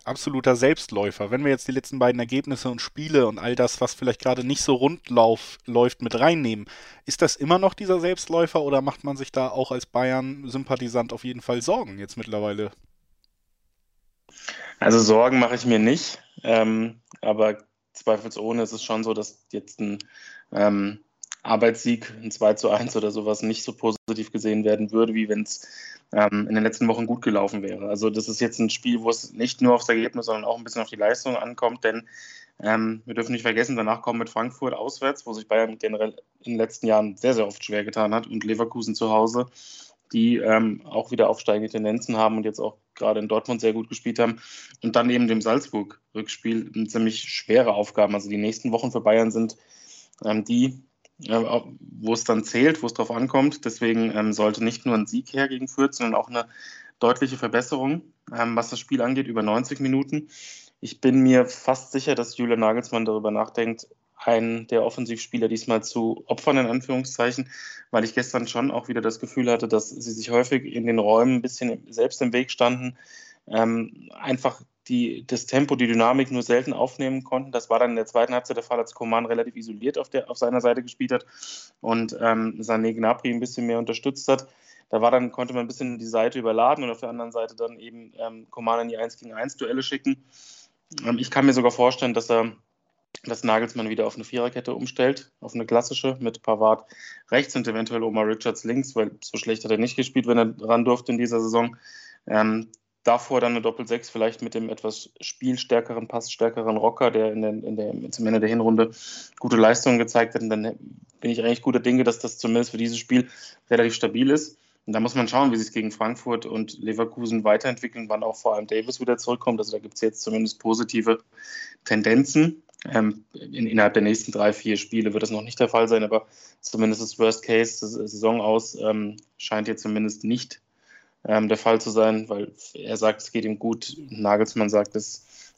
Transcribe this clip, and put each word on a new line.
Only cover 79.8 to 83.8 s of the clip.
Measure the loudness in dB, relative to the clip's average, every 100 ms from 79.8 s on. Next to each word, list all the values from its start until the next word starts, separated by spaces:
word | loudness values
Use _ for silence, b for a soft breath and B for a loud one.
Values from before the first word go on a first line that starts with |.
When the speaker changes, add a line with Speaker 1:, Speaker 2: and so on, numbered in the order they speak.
| -6 -4
Speaker 2:
auf | -4
der, | -4 -6
auf | -2
seiner | 0 2
Seite | 2 0
gespielt | -4 -6 -2
hat | -2 -4 B B B B B
und, | -2 -2 -2 -2
ähm, | 0 2 -2 -4
Sané | -2 0 0
Gnabry | 0 0 0 -2
ein | -4
bisschen | -4 -4 -2
mehr |
unterstützt | -2